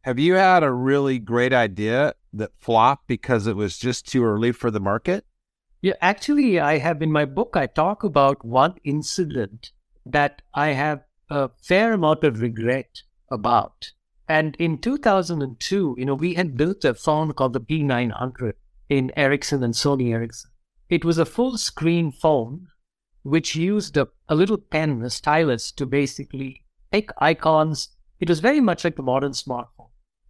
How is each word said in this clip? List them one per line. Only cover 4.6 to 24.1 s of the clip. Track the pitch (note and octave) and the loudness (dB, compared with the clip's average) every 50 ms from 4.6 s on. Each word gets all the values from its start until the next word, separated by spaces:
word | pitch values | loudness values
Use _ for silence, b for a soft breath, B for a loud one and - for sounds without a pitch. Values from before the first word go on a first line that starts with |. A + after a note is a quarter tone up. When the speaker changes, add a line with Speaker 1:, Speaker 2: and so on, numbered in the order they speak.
| - A#2 | -2 -2
Speaker 1:
the | G#2+ G#2 | -2 -2
market? | G2 G2 G#2 A2+ - E3+ F#3+ G#3+ - _ _ _ _ _ _ _ _ _ _ - | -2 -2 -2 -2 -2 -2 -2 -4 -4 _ _ _ _ _ _ _ _ _ _ -4
Speaker 2:
Yeah, | - F#3+ - - | -4 -4 -2 0
actually, | E3+ F#3 G#3 - - - D4 D4 C4+ A#3 F#3 E3 | 0 0 0 -2 -2 0 2 2 2 2 2 2
I | D3 D3 D#3 C#3+ | 2 2 0 0
have, | C3+ E3+ D#3+ C#3+ | 0 -2 -2 -2
in | D#3+ D#3+ | -2 0
my | D3+ D3 D3 | 0 0 0
book, | C3+ C3+ F3+ B3 - - | -2 -2 -4 -4 -2 -2
I | F3 C3+ | -2 -2
talk | A#2 - D#3 D#3 F#3+ G#3 - - | -2 0 0 0 0 0 -2 -4
about | F#3+ C#3 D3 C#3 C#3 C#3 - - | 0 2 4 4 4 2 0 -4
one | A2+ A#2+ C3 C#3+ E3+ F#3 - - | -2 2 2 2 2 0 -4 -6
incident | D3 C#3+ D3+ D3 - - F#3+ F3 D3 D3 B2+ G#2 F#2+ G#2+ A#2 - - _ _ _ _ _ _ - | -4 -4 -4 -4 -6 -4 -4 -4 -4 -2 -4 -6 -6 -8 -16 -20 -20 _ _ _ _ _ _ -10
that | B2+ B2+ D3 C#3+ C#3+ - _ - _ - | -4 0 0 0 0 -2 _ -16 _ -2
I | C#3+ D3 D#3 | 0 0 0
have | C#3 C3 D3 D3+ D3 C3+ _ _ _ _ _ - | 0 0 0 -2 -2 -4 _ _ _ _ _ -6
a | D3+ C#3+ C3+ B2 _ _ | -2 -2 -2 -2 _ _
fair | - - F3+ G3 A3 A#3 A3 | -2 2 2 4 4 2 2
amount | F#3+ D#3+ D3+ D#3 D#3 D#3 | 2 2 2 2 4 2
of | C#3+ A2 A2 | 0 0 0
regret | B2 A#2 A2+ A2 A2+ A#2+ B2+ C3+ - _ - - - _ _ _ _ - | -4 -4 -4 -2 -2 -2 -2 -2 -4 _ -18 -20 -20 _ _ _ _ -10
about. | C3 A2 G#2 A#2+ A#2+ G#2+ G2 - _ - - - - _ _ _ _ _ _ | -8 -4 0 2 2 2 2 0 _ -16 -18 -18 -20 _ _ _ _ _ _
And | - D#3 D#3 D#3 D#3 C#3 | -2 0 0 0 0 -2
in | - E3+ E3 D#3 | -2 -2 -2 -2
two | - - A#3 C#4 | -2 -2 -4 -2
thousand | C#4+ - A3 G3 F#3+ F3 F3 E3+ D3+ | 0 2 2 2 2 0 -2 -4 -4
and | C#3 C3 B2 - | -4 -6 -8 -8
two, | - - F#3+ G3+ F#3 C#3+ A#2+ | -6 -2 -2 0 0 -2 -4
you | B2 B2+ | -4 -2
know, | C#3 C#3 | -2 -2
we | C#3+ D#3+ F3+ E3 | -2 -2 -2 -2
had | E3+ F#3 D#3 B2+ | -2 -4 -2 0
built | A#2+ D3+ F3+ G3 - - | -2 -2 -2 -2 0 0
a | C3+ A2+ | -2 0
phone | - - D#3+ D3+ D3+ D#3 D3+ C#3+ | 0 0 0 0 0 0 -2 -2
called | - C3 B2+ A#2 | 0 -2 0 -2
the | B2+ | -4
P | A#2+ - D#3 D#3+ | -4 -2 -2 -2
nine | D3 C#3 B2 A#2+ B2 A2+ | 0 0 0 0 -2 -2
hundred | - - B2+ B2+ B2 - B2 G#2+ - _ _ _ _ - - - | -4 -6 -8 -8 -8 -6 -6 -6 -6 _ _ _ _ -12 -4 -2
in | C#3+ C3+ C3 B2+ - | 0 0 0 0 0
Ericsson | D3+ C#3+ C3+ C#3+ C#3 - - D3 C3+ B2 | 0 2 2 2 0 -2 -2 -2 0 0
and | A#2 A2+ | 0 -2
Sony | - - C#3+ C#3 C3 B2 A#2+ A2+ | 0 0 0 0 0 0 0 -2
Ericsson. | A2+ A#2 A#2 - - - _ _ _ _ _ _ _ _ - | -2 -4 -6 -10 -16 -20 _ _ _ _ _ _ _ _ -2
It | F3 E3 - | -2 0 2
was | E3+ E3 | 2 2
a | E3 D#3+ | 2 0
full | D#3 - - B3 C4 - | 0 0 -2 -2 -2 -2
screen | A2+ - - - - D#3 E3 E3+ E3+ E3 D3 | -4 -6 -6 -6 -2 0 0 2 2 0 -2
phone, | - - - D#3 D3+ B2+ A2+ A#2 C#3+ F3+ F3+ - _ _ _ _ _ _ _ _ _ _ - | -4 0 0 2 2 2 0 -4 -10 -14 -16 -20 _ _ _ _ _ _ _ _ _ _ -4
which | - D3+ E3 D#3+ - - | 0 0 0 0 0 -2
used | D#3+ E3+ F#3+ G#3 G#3 - - - | -2 0 0 0 0 -2 -2 0
a, | D3 C3+ - | 0 0 -2